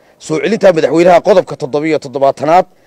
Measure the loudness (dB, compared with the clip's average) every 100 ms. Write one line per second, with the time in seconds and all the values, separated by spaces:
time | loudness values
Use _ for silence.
0 | _ _ -8 -6 -4 0 0 2 0 2
1 | 4 4 2 0 0 -6 -8 -6 -4 -4
2 | -6 -4 -2 -2 0 0 0 _